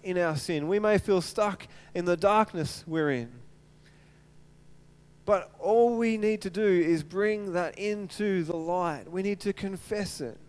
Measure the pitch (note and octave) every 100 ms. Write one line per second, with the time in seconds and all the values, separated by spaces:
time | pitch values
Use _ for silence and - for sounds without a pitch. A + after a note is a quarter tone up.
0 | G3 F3+ E3+ D3+ - D#3 D3+ G3+ G#3+ G#3
1 | - F#3+ - - G#3 F#3 - - - F3+
2 | F3 F3 G3 G#3 G#3+ F3+ D3 - - D#3+
3 | D3+ B2+ A#2+ - - - - - - -
4 | - - - - - - - - - -
5 | - - - G3 - - F3 A3+ A#3+ A#3
6 | A3+ A3 G#3+ G#3+ G3 F3 G#3+ F3+ E3 E3
7 | D3+ F3+ G#3 G#3+ G3+ F3 E3 - G#3 G#3
8 | F#3+ - G#3 F#3+ D#3+ E3+ D#3+ F3+ F3 C#3+
9 | G#2+ F3+ G3 G3 G3+ F#3+ G3 F#3+ - G#3
10 | F#3+ - B2+ -